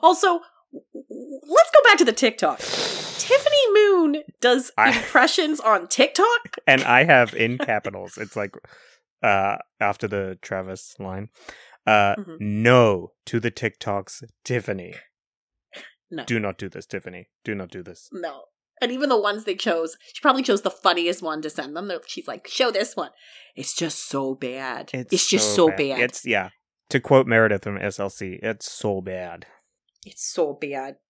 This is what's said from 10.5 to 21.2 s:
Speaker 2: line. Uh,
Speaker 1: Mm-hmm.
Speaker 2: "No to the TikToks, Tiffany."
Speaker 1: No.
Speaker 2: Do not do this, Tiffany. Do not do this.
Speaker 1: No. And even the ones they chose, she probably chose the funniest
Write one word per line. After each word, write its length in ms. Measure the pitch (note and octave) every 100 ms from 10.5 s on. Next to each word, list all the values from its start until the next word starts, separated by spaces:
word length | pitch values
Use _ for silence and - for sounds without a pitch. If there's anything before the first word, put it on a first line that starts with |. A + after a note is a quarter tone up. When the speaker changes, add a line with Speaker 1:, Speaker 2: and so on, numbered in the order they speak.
| F#2+ F#2+ F#2+ - -
Speaker 2:
line. 300 | F#2+ F#2 A2 _ - - - _ -
Uh, 260 | G#2+ G2+ G2+
Speaker 1:
Mm-hmm. 160 | F#3+ D#3+
Speaker 2:
"No 720 | G#2 G#2 A#2 B2+ A#2 F#2+ F2+ _ -
to 140 | A#2+
the 100 | A2+
TikToks, 720 | - A2+ - - G2+ F#2+ - A2+ _
Tiffany." 500 | - B2 G#2 F#2+ F2 - _ _ _ _ _ _ _ - - _ _
Speaker 1:
No. 140 | E3 A2+
Speaker 2:
Do 140 | A#2
not 180 | G#2 F#2
do 100 | G2
this, 160 | E2+ -
Tiffany. 440 | G2 F#2 F2+ - _
Do 120 | - G#2
not 140 | F2+
do 100 | F#2+
this. 260 | F2 F2+ -
Speaker 1:
No. 320 | F#3+ E3+ C3+ - _ _ _
And 100 | B3
even 180 | B3+ C#4+
the 100 | A#3+
ones 240 | G3+ G#3
they 120 | G#3+ F#3+
chose, 420 | A#3 E3+ E3 - _
she 80 | -
probably 220 | D4 C4
chose 180 | C4 G3
the 80 | F#3+
funniest 500 | - F#3+ F3 E3+ F3